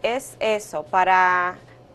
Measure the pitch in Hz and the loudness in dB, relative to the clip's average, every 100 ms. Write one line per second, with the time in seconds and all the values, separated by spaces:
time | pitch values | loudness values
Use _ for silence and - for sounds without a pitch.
0 | 214 247 - - 220 214 208 156 151 190 | -6 -6 -8 -6 -2 -2 -4 -10 -4 0
1 | 185 185 185 180 180 - - - - | 2 4 4 2 -2 -6 -18 -20 -20